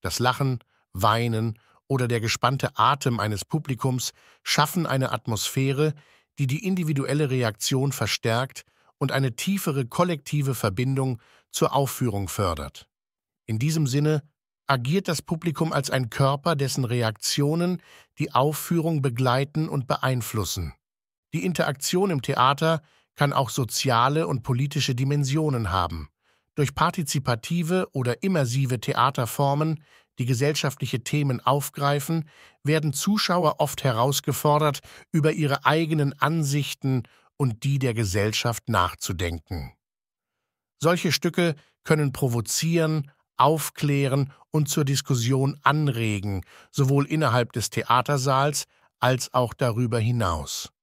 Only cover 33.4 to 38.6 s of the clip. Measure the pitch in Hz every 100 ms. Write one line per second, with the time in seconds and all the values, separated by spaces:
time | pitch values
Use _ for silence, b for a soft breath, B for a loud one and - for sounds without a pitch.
33.4 | 160 - 147 - 135 113 127 139 - 135
34.4 | 151 147 151 139 B B B 165 156 170
35.4 | 147 143 131 156 165 156 139 135 143 165
36.4 | 143 143 139 - 135 131 - b b _
37.4 | 139 110 139 139 127 113 104 95 104 104
38.4 | 120 113